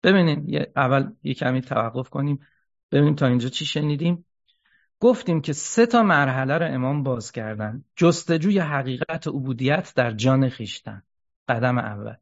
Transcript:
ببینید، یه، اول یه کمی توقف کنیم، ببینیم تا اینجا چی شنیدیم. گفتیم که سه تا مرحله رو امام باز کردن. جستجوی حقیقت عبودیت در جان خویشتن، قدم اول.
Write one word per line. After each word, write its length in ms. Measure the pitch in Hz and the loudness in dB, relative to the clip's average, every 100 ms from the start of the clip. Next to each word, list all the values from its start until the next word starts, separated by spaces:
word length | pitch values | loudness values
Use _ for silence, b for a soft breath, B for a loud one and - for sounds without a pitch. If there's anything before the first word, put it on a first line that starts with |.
ببینید، 460 | 185 196 165 147 147 | 4 4 4 0 -2
یه، 240 | 147 143 - | -4 -2 0
اول 360 | 131 135 139 - | 2 2 0 -6
یه 120 | 139 | -8
کمی 260 | 131 131 131 | -4 -2 -2
توقف 500 | 127 120 113 120 131 | -2 -4 -2 -6 -8
کنیم، 360 | 139 143 143 b b b _ _ | -4 -4 -4 b b b _ _
ببینیم 220 | 139 147 | 2 4
تا 120 | 147 135 | 4 2
اینجا 220 | 123 120 | 2 0
چی 160 | - | -6
شنیدیم. 600 | 147 156 151 147 170 175 _ _ _ _ _ _ _ _ | -6 -4 -2 0 -2 -2 _ _ _ _ _ _ _ _
گفتیم 400 | 233 247 - 165 | 2 2 0 -2
که 120 | 147 | -2
سه 340 | 147 - - 233 | -6 -4 2 4
تا 160 | 240 | 4
مرحله 560 | 214 156 139 131 131 156 | 4 4 2 0 -2 0
رو 80 | 160 | -2
امام 360 | 135 127 147 | -2 -2 -2
باز 300 | 135 120 110 | -2 -4 -6
کردن. 520 | - 110 107 107 113 - - | -10 -8 -6 -6 -8 -14 2
جستجوی 640 | 170 170 - 165 175 196 | 2 2 0 0 2 0
حقیقت 680 | 156 143 131 123 156 160 156 | 0 -4 -4 -6 -6 -6 -6
عبودیت 640 | 139 131 120 127 156 185 - | -6 -6 -2 0 0 0 -2
در 140 | 120 | -2
جان 380 | 107 123 131 131 | 0 2 4 2
خویشتن، 540 | - 110 - - 104 _ _ _ _ - | -2 -12 -12 -14 -16 _ _ _ _ -4
قدم 300 | 117 127 123 | 0 2 0
اول. 380 | 113 104 107 117 | -2 -10 -12 -16